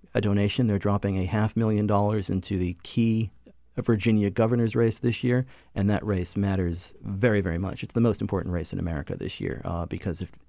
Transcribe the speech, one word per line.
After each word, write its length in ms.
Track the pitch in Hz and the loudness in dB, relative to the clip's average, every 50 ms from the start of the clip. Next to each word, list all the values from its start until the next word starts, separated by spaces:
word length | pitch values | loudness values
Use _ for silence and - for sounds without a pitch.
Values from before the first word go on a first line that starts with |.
| - - - | -16 -6 -2
uh, 60 | 104 | 0
donation. 480 | 98 104 101 101 101 104 - - 127 113 | 0 2 2 2 2 2 2 2 2 2
They're 100 | 104 98 | 2 2
dropping 400 | - 101 101 101 - 101 98 95 | 2 2 0 2 0 0 0 -2
a 80 | 92 | -2
half 300 | 90 - 107 107 107 - 113 | 0 0 0 0 0 0 0
million 300 | 117 110 110 104 107 104 | 0 2 2 2 2 2
dollars 420 | 104 101 104 104 110 107 95 - | 2 2 2 2 0 -2 -2 -2
into 300 | 101 95 90 - 101 92 | -2 -2 -2 -2 -2 0
the 180 | 90 87 87 - - | 0 -2 -2 -6 -10
key 480 | - - - 113 113 110 110 110 101 - - - - - - - - - | -4 0 2 2 2 2 0 0 -4 -6 -12 -20 -20 -20 -20 -20 -12 -10
Virginia 540 | - - - 117 107 98 120 110 107 104 101 | -4 0 2 2 2 4 4 4 4 4 2
governor's 460 | 95 - 113 113 123 120 117 113 101 | 2 2 2 2 2 2 2 2 2
race 240 | 117 117 113 107 - | 2 2 2 2 0
this 240 | - 120 113 - - | 0 -2 -2 0 0
year, 240 | 123 123 127 127 - - - - - - | 0 2 2 0 -2 -8 -20 -20 -10 -4
and 160 | - 98 101 | 0 2 2
that 160 | 104 - - | 2 2 0
race 320 | 107 101 92 90 - - 104 | 0 0 0 -2 -2 -2 0
matters 560 | 98 98 98 95 92 87 85 85 - - - - | 0 2 2 2 0 0 -2 -4 -8 -12 -16 -12
very, 400 | - - 101 95 104 120 107 104 | -8 -6 -2 0 2 2 4 2
very 160 | 95 90 82 85 | 2 0 0 -2
much. 240 | 95 92 - - | -2 -4 -6 -8
It's 120 | - - - | -10 -4 0
the 40 | 120 | 2
most 200 | 117 120 104 - | 2 2 2 0
important 320 | 107 101 - 95 85 - 90 | -2 -2 -2 -2 -2 -2 -4
race 180 | 85 80 - | -4 -4 -6
in 60 | - - | -6 -6
America 380 | 87 85 82 76 71 - - - | -4 -4 -4 -4 -6 -6 -8 -6
this 240 | - - - - | -6 -8 -6 -6
year, 220 | 95 - - - - | -6 -6 -6 -6 -6
uh, 220 | 87 87 85 85 82 | -6 -4 -4 -4 -6
because 340 | - 87 - 98 85 - | -6 -6 -6 -6 -6 -6
if, 100 | 95 - - - - | -8 -10 -12 -16 -20